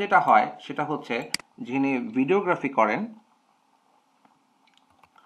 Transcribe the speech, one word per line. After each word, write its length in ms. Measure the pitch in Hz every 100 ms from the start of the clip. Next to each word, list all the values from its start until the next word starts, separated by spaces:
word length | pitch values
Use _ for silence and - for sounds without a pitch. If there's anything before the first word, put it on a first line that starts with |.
যেটা 160 | 202 185 143
হয় 180 | 107 - -
সেটা 200 | - 143 147
হচ্ছে, 260 | 143 - 120 151 - - - 120
যিনি 220 | 135 135 131 117 120
videography 540 | 139 196 180 165 139 135
করেন, 220 | 107 127 226 - _ _ _ _ _ _ _ _ _ _ _ _ _ _ _ _ _ _ _ _